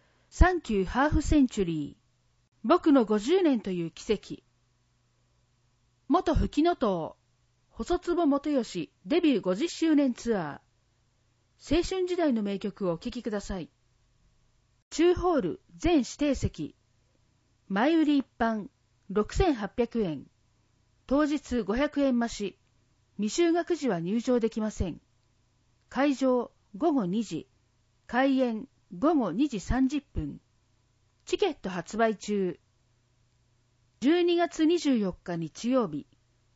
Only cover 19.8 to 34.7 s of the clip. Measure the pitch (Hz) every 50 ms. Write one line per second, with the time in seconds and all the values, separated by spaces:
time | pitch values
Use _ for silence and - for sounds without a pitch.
19.8 | 240 - - 233 208 170 151 131 - - _ _ _ _ _ _ _ _ _ _
20.8 | _ _ _ _ _ - 254 294 302 277 302 277 - - 247 240 190 180 220 254
21.8 | 294 294 - 285 277 269 247 233 233 220 - - 202 185 - _ _ _ _ _
22.8 | _ _ _ _ _ _ _ - 208 214 - 339 349 339 330 349 330 - 359 302
23.8 | 285 240 185 165 165 180 214 240 - 254 247 240 220 220 - 220 214 214 - -
24.8 | 196 170 - - - _ _ _ _ _ _ _ _ _ _ _ _ _ _ _
25.8 | _ _ - 247 277 294 262 - 262 262 254 247 226 - _ _ _ _ - 190
26.8 | 277 349 285 269 190 175 190 233 214 - 165 147 - - _ _ _ _ _ _
27.8 | _ _ _ _ _ - 240 247 269 277 262 262 254 240 226 208 - - _ _
28.8 | _ _ 175 175 233 320 349 277 226 175 147 214 302 294 226 185 - - 226 262
29.8 | 262 254 302 285 - _ - - 156 139 175 - - _ _ _ _ _ _ _
30.8 | _ _ _ _ _ _ _ _ _ - 359 - 415 359 277 - - 190 180 175
31.8 | - - - 214 226 226 208 - - 208 208 202 190 175 - - _ _ _ _
32.8 | _ _ _ _ _ _ _ _ _ _ _ _ _ _ _ _ _ _ _ _
33.8 | _ _ _ _ 220 277 339 359 349 349 339 339 339 339 - - 311 302